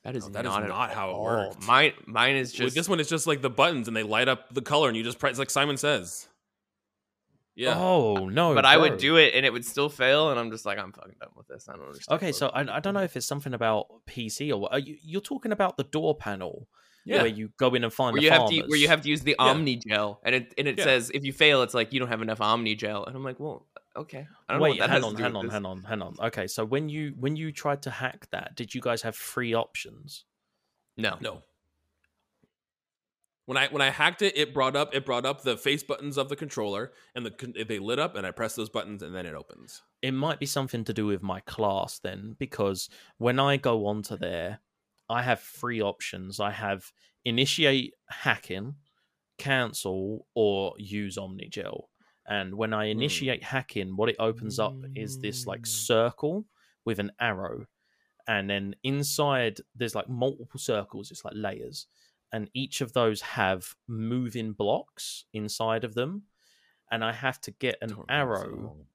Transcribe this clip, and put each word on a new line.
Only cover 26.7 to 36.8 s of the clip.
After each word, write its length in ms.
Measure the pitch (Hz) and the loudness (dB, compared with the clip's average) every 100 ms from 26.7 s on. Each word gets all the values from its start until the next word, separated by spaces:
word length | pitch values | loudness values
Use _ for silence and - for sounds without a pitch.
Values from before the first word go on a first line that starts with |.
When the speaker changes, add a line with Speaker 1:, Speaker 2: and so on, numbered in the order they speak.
| 135 151 | -2 -2
Speaker 3:
you, 240 | 151 151 127 | -6 -6 -4
when 180 | 131 156 | -4 -2
you 160 | 160 | -6
tried 280 | 147 147 143 | -4 -4 -4
to 60 | 139 | -6
hack 380 | 113 127 - - | -6 -6 -6 -10
that, 220 | 98 - | -10 -8
did 200 | - 117 | -10 -8
you 80 | 127 | -4
guys 180 | 120 117 | -2 -2
have 160 | 113 - | -4 -8
three 380 | - - 120 | -8 -4 0
options? 720 | 113 113 - - 113 143 - _ _ _ _ _ _ _ - | 0 0 -6 -12 -16 -18 -20 _ _ _ _ _ _ _ -4
Speaker 1:
No. 180 | 110 90 | -2 -2
Speaker 2:
No. 200 | 113 78 _ _ _ _ _ _ _ _ _ _ _ _ _ _ _ _ _ _ _ _ - | -10 -10 _ _ _ _ _ _ _ _ _ _ _ _ _ _ _ _ _ _ _ _ -2
When 100 | 131 | 2
I, 120 | 139 | 2
when 120 | 143 | 4
I 100 | 135 | 2
hacked 320 | 131 156 180 | 4 2 4
it, 140 | 196 139 | 2 2
it 160 | 147 | 0
brought 220 | 139 131 | 2 2
up, 180 | 143 147 | 2 0
it 120 | 135 135 | -2 0
brought 180 | 123 | 0
up 180 | 131 135 | 0 -2
the 140 | 131 110 | -2 0
face 280 | 139 143 | 0 -2
buttons 340 | - 143 143 139 | -2 -6 -4 -4
of 100 | 139 | -2
the 60 | |
controller, 580 | 143 151 131 104 101 | -4 -6 -4 -4 -4